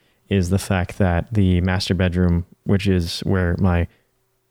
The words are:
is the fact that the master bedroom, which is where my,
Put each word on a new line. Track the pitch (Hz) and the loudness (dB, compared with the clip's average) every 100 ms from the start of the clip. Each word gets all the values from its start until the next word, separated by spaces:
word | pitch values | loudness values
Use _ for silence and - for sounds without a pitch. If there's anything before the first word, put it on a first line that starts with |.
| _ _ - | _ _ -2
is | 98 87 | 0 2
the | 95 | -2
fact | - 95 90 - | 0 -2 -2 -2
that | 95 85 - | 0 0 -2
the | 107 92 90 | 0 2 2
master | 92 92 - | 0 -2 -2
bedroom, | 92 92 87 90 85 - _ | 0 0 2 2 0 -2 _
which | - 98 101 | -2 -2 2
is | 90 85 - | 0 -2 -6
where | - 98 87 85 | -4 0 0 0
my, | 95 87 85 _ _ _ _ _ _ | 0 0 -2 _ _ _ _ _ _